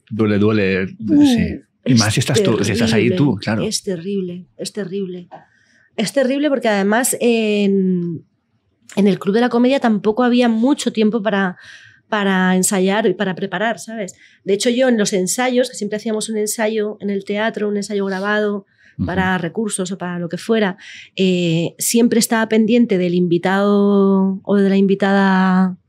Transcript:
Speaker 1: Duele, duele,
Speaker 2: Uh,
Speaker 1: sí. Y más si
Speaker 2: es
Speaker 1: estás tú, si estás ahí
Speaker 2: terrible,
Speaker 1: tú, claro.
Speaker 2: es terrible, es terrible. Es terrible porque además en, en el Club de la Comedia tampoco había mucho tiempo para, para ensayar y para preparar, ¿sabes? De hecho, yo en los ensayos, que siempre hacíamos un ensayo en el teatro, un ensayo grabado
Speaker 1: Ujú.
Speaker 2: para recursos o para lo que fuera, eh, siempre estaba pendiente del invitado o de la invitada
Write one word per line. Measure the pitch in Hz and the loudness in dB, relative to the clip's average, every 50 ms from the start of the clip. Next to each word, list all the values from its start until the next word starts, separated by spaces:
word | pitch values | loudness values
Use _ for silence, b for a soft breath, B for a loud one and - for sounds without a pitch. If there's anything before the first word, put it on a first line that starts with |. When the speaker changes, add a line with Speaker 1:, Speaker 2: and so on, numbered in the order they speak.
| _ - | _ -8
Speaker 1:
Duele, | 107 107 110 104 104 98 | -4 0 0 2 2 2
duele, | 104 107 110 107 98 92 95 92 95 92 - - 110 - | 2 2 2 2 2 0 0 0 -2 -4 -8 -8 -4 2
Speaker 2:
Uh, | 294 285 294 | 4 4 6
Speaker 1:
sí. | 277 247 226 175 - - - - _ _ _ - | 4 4 2 0 -2 -4 -8 -14 _ _ _ -2
Y | 120 131 | 2 2
más | 113 107 110 - | 4 4 2 0
si | - | -2
Speaker 2:
es | 123 - | 0 0
Speaker 1:
estás | 143 220 202 | 0 0 2
tú, | 185 113 - 104 | 2 0 0 0
si | 104 - | -2 0
estás | - - 220 | 0 0 2
ahí | 220 214 - - | 2 2 2 2
Speaker 2:
terrible, | - - | 2 2
Speaker 1:
tú, | 143 143 - | 2 0 0
claro. | 101 - - 110 104 - | -2 -4 -4 -4 -2 -2
Speaker 2:
es | 220 - - | -4 -4 -6
terrible, | - 202 185 165 165 196 202 196 185 175 175 180 175 _ _ - | -6 -6 -8 -6 -6 -6 -6 -6 -6 -6 -8 -12 -16 _ _ -14
es | 160 - - | -14 -12 -10
terrible. | 208 196 170 185 202 196 180 180 180 175 - - b b b b b b b b b b b b | -10 -10 -8 -8 -8 -8 -8 -10 -12 -16 -18 -20 b b b b b b b b b b b b
Es | - 220 - | -6 -6 -4
terrible | - 277 262 - 269 277 294 302 | 0 0 0 0 0 0 0 0
porque | 277 240 233 226 | 0 0 0 0
además | 208 202 190 202 214 233 262 - 302 - | 0 2 2 2 2 2 2 0 0 0
en, | - 240 233 226 220 214 208 208 208 196 196 196 190 185 185 180 175 175 165 - - _ _ _ _ _ _ _ _ _ _ _ _ - - - | 2 0 2 2 0 0 0 2 2 2 2 2 2 0 0 -2 -2 -4 -8 -10 -12 _ _ _ _ _ _ _ _ _ _ _ _ -10 -2 0
en | 196 202 | 2 2
el | 185 180 | 2 0
Club | - 196 196 | 0 0 0
de | 233 | 2
la | 240 247 | 2 2
Comedia | - 233 247 254 269 269 | 2 2 2 2 2 2
tampoco | 262 233 214 196 - 208 214 233 247 | 2 2 0 2 0 0 0 2 2
había | 247 240 240 247 240 | 2 2 2 2 2
mucho | 226 220 226 269 294 - - 233 | 2 2 2 2 2 0 -2 -4
tiempo | - 214 220 214 202 240 196 | 0 2 2 2 2 0 -2
para, | 214 202 196 196 180 180 B B B B B B B B B B - | 0 0 0 0 0 -2 B B B B B B B B B B -6
para | 220 208 202 196 190 185 185 185 185 185 | -4 -2 0 2 2 2 2 2 2 2
ensayar | 185 - 214 190 185 190 196 220 220 190 | 2 0 0 0 0 0 0 0 0 0
y | 180 | 0
para | - 208 190 180 | -2 -4 -6 -6
preparar, | - 196 196 226 214 214 233 220 - | -6 -8 -6 -6 -4 -4 -4 -4 -6
¿sabes? | - 220 226 226 202 180 - b b b b b b | -10 -14 -12 -10 -12 -12 -14 b b b b b b
De | 185 202 | -2 -2
hecho, | 202 - 247 | 0 0 0
yo | 240 254 262 254 | 0 2 2 2
en | 240 220 | 2 2
los | 202 - 214 | 2 0 0
ensayos, | 185 185 180 - - 247 262 247 247 262 262 | -2 -2 -2 -2 -2 -2 0 0 0 0 -2
que | - - | -4 -8
siempre | 208 208 214 | -8 -6 -6
hacíamos | 208 - 233 220 214 208 226 | -6 -6 -4 -6 -6 -6 -4
un | 220 214 | -4 -4
ensayo | 214 208 - - 220 220 220 220 208 214 214 - | -4 -4 -4 -4 -4 -2 -2 -2 -4 -6 -6 -8
en | 190 202 | -6 -6
el | 202 196 190 | -6 -6 -6
teatro, | - 202 208 220 226 220 208 208 208 | -6 -4 -4 -2 -4 -4 -4 -4 -4
un | 208 208 | -4 -4
ensayo | 196 - 214 196 196 | -4 -4 -4 -4 -2
grabado | 196 196 185 196 208 208 214 214 208 202 202 202 b b b b b b | -4 -4 -4 -2 -2 0 0 0 -2 -2 -6 -8 b b b b b b
Speaker 1:
Ujú. | b - 90 | b -4 -4
Speaker 2:
para | 175 190 185 185 185 185 | 0 0 0 0 0 -2
recursos | 180 165 - 214 226 208 - - 185 180 | -2 -4 -4 -4 -6 -4 -4 -6 -6 -6
o | 196 180 | -8 -8
para | 175 180 175 175 | -8 -8 -6 -6
lo | 175 170 | -8 -6
que | - 170 | -8 -6
fuera, | - - 226 226 214 185 185 B B B B B B B B | -4 -2 0 0 0 0 -2 B B B B B B B B
eh, | - 190 185 180 180 175 170 160 165 170 - - - | -2 0 2 2 2 2 0 0 0 0 -2 -4 -6
siempre | - - - 233 240 233 233 233 | -4 0 2 2 2 4 2 2
estaba | 214 - 240 220 220 220 | 0 0 0 0 0 0
pendiente | 220 220 220 208 240 240 240 233 196 180 | 2 2 2 4 4 2 2 2 2 0
del | 180 180 175 | 0 0 0
invitado | 180 180 175 170 170 - 185 190 196 202 202 202 202 202 202 202 196 196 196 196 190 190 190 190 190 - | 0 0 2 0 0 0 0 0 2 2 2 2 2 2 4 4 4 4 4 4 2 2 0 -2 -4 -4
o | - 202 | 0 0
de | 202 196 196 | 2 2 2
la | 196 196 | 4 2
invitada | 202 190 196 196 202 196 196 196 196 190 190 185 190 185 185 185 190 185 185 - _ | 2 2 2 2 0 2 2 4 4 4 4 4 2 4 4 4 2 2 0 -6 _